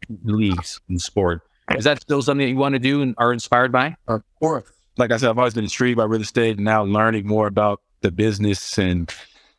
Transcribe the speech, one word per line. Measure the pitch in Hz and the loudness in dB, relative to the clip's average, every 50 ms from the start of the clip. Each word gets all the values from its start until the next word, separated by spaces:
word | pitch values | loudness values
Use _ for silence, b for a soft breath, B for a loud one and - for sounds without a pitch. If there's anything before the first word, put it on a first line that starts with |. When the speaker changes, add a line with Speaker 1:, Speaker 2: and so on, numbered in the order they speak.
| - - 110 95 - | -16 -16 -14 -8 -4
Speaker 1:
leagues | 107 104 110 110 98 92 87 90 - - - - - | -2 0 2 2 0 0 -2 -4 -10 -14 -14 -8 -6
in | 92 87 | -6 -6
sport. | - - - 104 95 87 85 82 - _ _ _ _ - - | -6 -2 -2 0 0 0 0 -4 -8 _ _ _ _ -4 -2
Is | 120 110 | 0 0
that | 147 147 - | 0 0 0
still | - - 147 143 | -2 -2 -2 -2
something | 120 143 139 143 139 | 0 0 0 0 0
that | 123 | 0
you | 131 | 0
wanna | 131 139 139 139 127 | 0 0 0 0 0
do | 123 135 143 143 | 0 0 0 0
and | 139 127 110 | 0 -2 0
are | - 120 120 | 0 0 0
inspired | 123 117 - - 123 123 127 127 | 0 -2 0 2 2 2 4 2
by? | 123 127 131 156 170 - _ - | 2 0 0 -2 -6 -8 _ -4
Speaker 2:
Of | 113 107 - _ _ _ | -4 -4 -6 _ _ _
course. | 156 160 156 120 - _ _ _ _ _ _ | -2 -2 0 -2 -6 _ _ _ _ _ _
Like | - 123 113 | 0 0 2
I | 117 | 2
said, | 113 131 117 | 2 2 2
I've | 113 | 2
always | 120 127 120 107 | 2 2 0 0
been | 117 107 | -2 -4
intrigued | 92 - - 123 123 120 | -4 -2 0 0 2 2
by | 117 110 | 2 0
real | 107 113 110 | 0 0 -2
estate, | 107 - - 120 117 113 107 | -2 -2 0 0 0 0 0
and | 101 101 | 0 0
now | 110 110 107 104 | 2 2 2 2
learning | 98 101 107 110 113 110 107 98 | 2 2 2 4 2 2 0 -2
more | 104 107 107 107 | 0 0 0 0
about | 104 101 107 104 104 101 - _ _ _ _ | 0 0 0 0 0 0 -4 _ _ _ _
the | - 98 | -4 -2
business | 87 107 107 110 104 98 107 104 98 - - - - | 0 0 0 0 0 0 0 0 0 -2 -6 -4 -2
and | 110 95 90 90 87 85 B B B B B B B B B B | 0 0 2 0 0 -2 B B B B B B B B B B